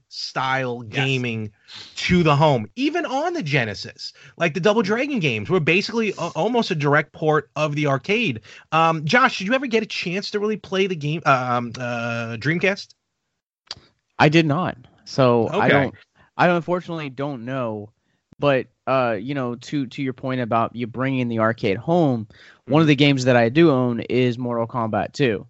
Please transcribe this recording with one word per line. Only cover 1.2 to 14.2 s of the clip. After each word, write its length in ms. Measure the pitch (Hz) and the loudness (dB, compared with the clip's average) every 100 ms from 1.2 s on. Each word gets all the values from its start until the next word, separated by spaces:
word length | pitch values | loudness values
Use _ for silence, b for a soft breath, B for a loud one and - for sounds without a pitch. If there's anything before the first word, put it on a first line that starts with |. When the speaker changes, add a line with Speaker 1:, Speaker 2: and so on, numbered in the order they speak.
| 123 110 107 B B B B - | -2 -4 -8 B B B B -6
Speaker 1:
to 260 | - 180 | 2 4
the 140 | 160 143 | 4 6
home, 300 | 156 131 104 - | 4 4 -2 -4
even 300 | 285 339 285 | -2 -2 -4
on 260 | 262 339 | -4 -4
the 100 | 339 | -4
Genesis, 720 | 160 139 110 95 - - - B B - | -2 -2 -2 -6 -14 -16 -20 B B -4
like 160 | 170 | -4
the 60 | 143 | 0
Double 220 | 185 214 | 2 2
Dragon 360 | 196 220 285 262 | 0 -2 -2 -2
games 300 | 156 110 104 | -2 -2 -2
were 120 | 180 | 0
basically 520 | 151 180 - 226 214 | 2 0 0 -2 -4
a-, 160 | - 165 156 | -4 -6 -4
almost 340 | 202 247 220 | -2 0 -2
a 40 | |
direct 380 | 160 143 147 151 | 0 2 2 0
port 380 | - 156 151 147 - | -2 0 0 -2 -4
of 180 | 151 | -4
the 120 | 147 147 | 0 0
arcade. 540 | 135 - 220 214 110 B B _ | 0 0 -2 -2 -4 B B _
Um, 320 | 160 165 160 151 | 2 2 2 0
Josh, 320 | 247 254 - | 2 2 0
did 80 | 196 | -2
you 80 | |
ever 120 | 262 269 | -2 0
get 160 | 220 | -2
a 40 | 220 | -2
chance 440 | - 185 185 196 | -6 -6 -6 -6
to 80 | 208 | -4
really 160 | 208 220 | -2 -4
play 280 | - 190 196 | -4 -2 -2
the 100 | 175 | -2
game, 260 | 143 160 | -4 -2
uh, 240 | 151 131 123 | 2 2 2
um, 220 | 123 120 117 | -2 -4 -6
uh, 580 | 123 120 117 117 117 117 | -6 -4 -4 -4 -6 -4
Dreamcast? 560 | 131 175 190 196 - _ _ _ _ _ _ _ - b b _ _ | -4 0 0 -2 -8 _ _ _ _ _ _ _ -20 b b _ _
Speaker 3:
I 100 | - | 2